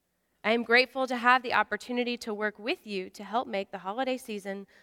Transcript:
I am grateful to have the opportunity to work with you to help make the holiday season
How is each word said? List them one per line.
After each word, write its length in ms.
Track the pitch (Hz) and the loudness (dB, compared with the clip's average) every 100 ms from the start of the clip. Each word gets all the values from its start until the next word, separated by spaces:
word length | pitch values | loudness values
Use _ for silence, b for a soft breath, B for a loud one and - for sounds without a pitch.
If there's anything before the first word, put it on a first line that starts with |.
| _ _ _ _ | _ _ _ _
I 80 | 202 | 0
am 140 | 233 | 0
grateful 420 | 226 233 262 269 254 | 6 6 6 2 -2
to 100 | 247 | 2
have 280 | 240 254 | 4 4
the 100 | 240 | 4
opportunity 600 | 208 214 208 - 247 247 240 | 2 2 -2 -2 -2 0 -2
to 180 | - | -4
work 240 | 208 214 208 | -4 -4 -4
with 260 | 208 359 | -4 -4
you 240 | 220 202 185 | -4 -6 -6
to 120 | - | -10
help 240 | 202 220 262 | -4 -4 -2
make 240 | 196 196 | -4 -6
the 80 | 190 | -8
holiday 380 | 180 220 262 262 | -6 -4 -2 -2
season 500 | - 208 196 196 196 b | -4 -8 -6 -8 -10 b